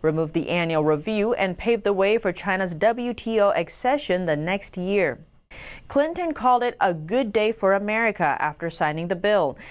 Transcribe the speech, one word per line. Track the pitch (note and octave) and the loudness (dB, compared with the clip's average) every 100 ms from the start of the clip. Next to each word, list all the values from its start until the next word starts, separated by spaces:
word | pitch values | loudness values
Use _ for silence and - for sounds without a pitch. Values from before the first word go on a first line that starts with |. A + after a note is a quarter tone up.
removed | D#3 D#3+ D#3 E3 | -2 0 -2 -2
the | - | -2
annual | F3 E3+ D#3+ | -2 0 2
review, | D3+ D3+ D3+ G#3+ G#3 | 2 2 0 0 0
and | - F#3+ F3 | 0 -2 -2
paved | A3 A#3 | 0 0
the | G3+ | 2
way | G3 G3 A3+ | 2 4 2
for | G#3 | 0
China's | F3 G3+ F#3 F#3+ D#3+ | -2 -2 -2 -2 0
W | G#3 A#3 A#3+ | 0 2 -4
T | A#3+ - A3+ | -6 -2 2
O | G3+ | 4
accession | - E3+ - B3 C#4+ D4 F3+ F3+ | 2 -2 -2 0 0 0 -2 0
the | D3 | -2
next | D#3+ G3 - - | -2 -4 -6 -8
year. | F3+ G3+ E3+ A#2 - _ _ - - - - | -2 2 0 -2 -12 _ _ -20 -18 -18 -2
Clinton | C#4 D4+ E4+ F4 D4+ | 0 0 -2 -4 0
called | B3 B3 | 2 4
it | A#3+ - | 2 0
a | F#3+ | 0
good | E3+ D#3 A#3 A#3+ | 0 -2 -2 0
day | G#3+ G#3+ | 2 0
for | A3 F#3+ | 2 2
America | G3 G3+ A3 A3+ G3+ D#3+ C#3 | 2 0 0 0 0 0 0
after | D3 D3+ E3 | -2 -4 -6
signing | - D#3 D3+ E3+ | -2 -2 -2 -2
the | F3+ | 0
bill. | G3+ G#3 D3+ - - | 2 4 2 -2 -14